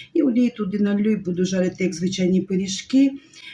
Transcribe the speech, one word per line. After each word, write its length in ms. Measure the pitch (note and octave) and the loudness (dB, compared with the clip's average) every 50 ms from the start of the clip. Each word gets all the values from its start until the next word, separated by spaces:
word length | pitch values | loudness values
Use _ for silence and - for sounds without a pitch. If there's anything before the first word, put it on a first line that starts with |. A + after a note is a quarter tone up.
| - - - | -12 -4 -2
і 80 | E4+ | 0
олію 300 | D4 C4 A3 B3 B3 A3+ | 2 2 2 2 2 0
туди 280 | - - G#3 F#3 G#3 G#3 | 0 -4 -6 -4 -2 0
налью 320 | G#3 G3+ G3+ G3+ G#3 A3 | 0 0 2 0 0 0
і 40 | G#3+ | 0
буду 300 | F#3 - F3+ F3 F3 F#3 | -2 -2 -4 -2 -2 -2
жарити, 380 | F#3 F#3 F#3 F#3 F3 - - F#3+ | 0 0 0 0 -2 -2 -2 -4
як 100 | E3+ D#3+ | -4 -2
звичайні 480 | D#3+ F3+ F3+ - - F#3 F3 F#3 F#3+ | -2 -4 -4 -2 0 0 2 2 2
пиріжки, 720 | F#3 - F#3+ F#3 G3 F#3+ - - - - C4 C4+ C#4 C4+ C#4 - - _ - - - - | 0 0 -2 -2 -2 -2 -6 -8 -4 0 4 4 4 4 2 -4 -16 _ -20 -20 -20 -20